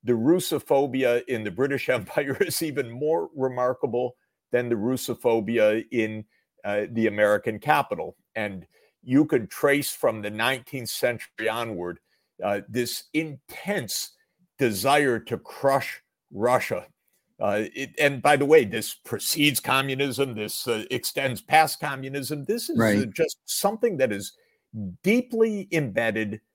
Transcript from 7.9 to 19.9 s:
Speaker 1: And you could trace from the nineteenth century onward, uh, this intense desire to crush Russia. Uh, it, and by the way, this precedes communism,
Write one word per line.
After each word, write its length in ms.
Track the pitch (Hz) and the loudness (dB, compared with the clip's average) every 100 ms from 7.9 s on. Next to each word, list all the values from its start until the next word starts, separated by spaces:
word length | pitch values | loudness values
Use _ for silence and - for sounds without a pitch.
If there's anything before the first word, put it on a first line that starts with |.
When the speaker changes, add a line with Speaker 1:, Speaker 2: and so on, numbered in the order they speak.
| 90 82 - _ | -6 -6 -10 _
Speaker 1:
And 300 | 110 104 95 87 _ _ _ | -6 -6 -8 -16 _ _ _
you 220 | 127 135 | 2 4
could 240 | 151 131 104 | 4 2 -2
trace 420 | - 147 143 139 | 0 2 2 -2
from 300 | - 131 110 | -2 -2 -2
the 80 | 104 | -8
nineteenth 600 | 107 117 131 - 135 117 | -2 -2 -2 -8 -10 -8
century 600 | - 123 117 - - 110 | -2 -2 -4 -12 -6 -4
onward, 500 | 113 117 92 87 87 _ _ _ - | -4 -6 -6 -8 -10 _ _ _ -6
uh, 180 | 101 101 - | -4 -4 -4
this 360 | 120 120 - - | -4 -4 -6 -4
intense 960 | 151 160 135 - - 185 202 117 - - _ _ _ _ - | -4 -4 -10 -16 -12 -4 -4 -4 -8 -8 _ _ _ _ -2
desire 600 | 123 98 123 147 143 117 | -2 0 2 4 4 0
to 180 | - 117 | -4 -8
crush 640 | - - 135 135 - - _ _ _ | -8 -2 2 2 -2 -12 _ _ _
Russia. 560 | 98 117 123 - 92 - _ _ _ _ _ | -2 2 2 0 -6 -8 _ _ _ _ _
Uh, 240 | 101 104 107 | -2 0 -2
it, 140 | - 135 - | -6 -8 0
and 220 | 147 135 | 0 2
by 160 | 143 147 | 4 4
the 80 | |
way, 180 | 143 156 | 8 6
this 300 | 107 110 - | 6 -2 -6
precedes 680 | - - 107 - - 147 123 | -10 -8 -6 -2 2 2 2
communism, 760 | - 131 135 | 2 0 2